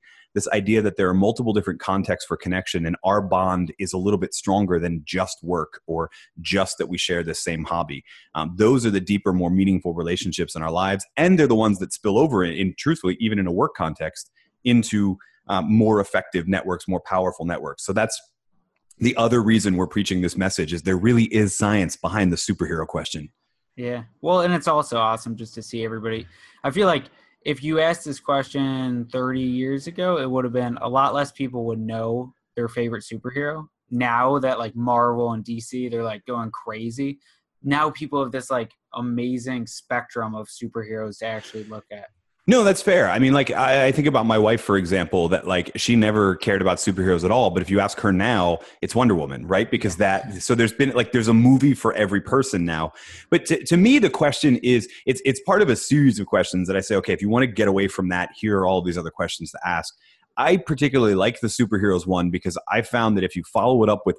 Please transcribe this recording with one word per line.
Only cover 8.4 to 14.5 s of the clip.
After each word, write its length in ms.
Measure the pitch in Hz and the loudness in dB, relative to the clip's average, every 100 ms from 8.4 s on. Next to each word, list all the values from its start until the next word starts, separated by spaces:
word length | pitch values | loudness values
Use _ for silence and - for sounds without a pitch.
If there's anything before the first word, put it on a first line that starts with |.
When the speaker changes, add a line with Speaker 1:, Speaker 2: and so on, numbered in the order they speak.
| 78 90 | -4 2
Speaker 1:
those 280 | 107 131 | 4 4
are 60 | 113 | 2
the 100 | 98 | 0
deeper, 320 | 90 101 98 | 0 0 0
more 160 | 90 87 | 0 2
meaningful 460 | 92 98 92 87 | 2 2 2 -2
relationships 640 | 85 85 90 90 85 82 80 | -4 -4 -4 -4 -6 -6 -6
in 60 | |
our 100 | 80 | -4
lives. 340 | 87 95 98 - - | -2 0 -2 -4 0
And 220 | 175 180 | 4 6
they're 80 | 135 | 6
the 80 | |
ones 240 | 110 110 92 | 4 2 0
that 140 | 92 | -4
spill 260 | - 104 107 | -4 0 2
over 240 | 156 104 | 2 2
in, 100 | 87 | 0
in 220 | 80 92 - | -2 -4 -2
truthfully, 400 | 143 165 92 95 | -2 0 -2 -2
even 180 | 113 104 | -2 0
in 80 | 92 | 0
a 60 | |
work 220 | 90 151 - | 0 -2 -2
context, 560 | 80 73 80 - - _ _ | -6 -6 -10 -10 -20 _ _